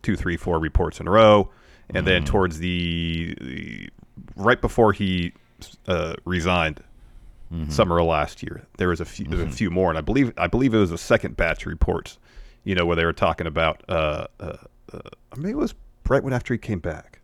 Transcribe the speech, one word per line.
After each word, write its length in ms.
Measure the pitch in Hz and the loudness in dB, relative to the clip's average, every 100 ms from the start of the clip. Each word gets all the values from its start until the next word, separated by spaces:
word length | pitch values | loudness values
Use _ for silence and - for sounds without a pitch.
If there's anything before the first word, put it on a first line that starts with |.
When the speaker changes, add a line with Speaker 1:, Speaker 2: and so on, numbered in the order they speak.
Speaker 1:
two, 160 | - 90 | -2 -2
three, 200 | 87 85 | -2 -4
four 200 | - 82 | -2 -2
reports 400 | 80 - 82 - | 0 -2 -2 -6
in 60 | 82 | 2
a 40 | |
row. 400 | 104 110 104 95 - - - - | 6 8 8 6 -4 -20 -20 -8
And 120 | 90 87 | -4 0
then 160 | 92 | 0
Speaker 2:
Mm-hmm. 80 | 73 | 2
Speaker 1:
towards 260 | 104 92 78 | 2 2 0
the, 800 | 90 90 87 85 82 82 82 - | -4 -2 -2 -2 -4 -4 -6 -10
the, 500 | 64 65 - 53 50 - - - - - | -12 -12 -12 -14 -16 -18 -20 -20 -20 -4
right 240 | 98 127 | 2 2
before 320 | 110 - 113 | 2 4 4
he, 400 | 98 98 92 85 - _ _ - - - | 4 0 0 -2 -8 _ _ -20 -20 -4
uh, 280 | 90 80 - | -2 -2 -6
resigned, 580 | - 90 82 90 80 76 - - - - - - - | -4 -2 2 2 0 -2 -14 -20 -20 -20 -20 -20 -12
Speaker 2:
Mm-hmm. 180 | 85 78 | -8 -6
Speaker 1:
summer 280 | 76 98 85 | 0 2 4
of 80 | 82 | 2
last 360 | 78 73 - | 2 0 -6
year, 240 | - - - - | -12 -12 -18 -2
there 100 | 90 | 0
was 140 | 85 | 0
a 20 | |
few, 220 | 85 - 101 | -4 -8 -4
there 100 | - | -2
was 40 | |
a 40 | 80 | -2
Speaker 2:
Mm-hmm. 60 | |
Speaker 1:
few 160 | 65 107 | -2 -2
more, 200 | 87 92 | 2 2
and 80 | 80 | 0
I 20 | |
believe, 320 | 76 123 127 - | 0 0 0 0
I 80 | 87 | -2
believe 260 | 120 135 | 2 2
it 60 | 113 | 4
was 120 | 98 | 2
a 60 | 85 | 0
second 400 | - 120 - - | 2 2 2 -2
batch 280 | 85 78 | -2 -2
of 20 | - | -6
reports, 500 | 82 - 87 - - _ - - - | 0 0 0 -6 -18 _ -20 -20 -14
you 100 | - | -4
know, 120 | 92 85 | 0 2
where 100 | 85 | 2
they 80 | |
were 80 | 85 | 0
talking 340 | 82 92 85 82 | 2 0 0 -4
about, 360 | 80 82 78 - | 0 0 -2 -4
uh, 360 | 90 78 76 - _ | -2 0 -2 -8 _
uh, 160 | 87 - - _ - | -14 -12 -16 _ -18
uh, 80 | - - - _ | -18 -18 -20 _
or 40 | - | -10
maybe 140 | 165 | -6
it 60 | 269 | -2
was 160 | 294 - - _ - | -4 -6 -20 _ 0
right 140 | 135 | 0
when 80 | 135 | 2
after 220 | 127 - | -4 -4
he 40 | 117 | -6
came 200 | - 101 | -4 -6
back. 420 | 85 78 - - | -6 -10 -14 -20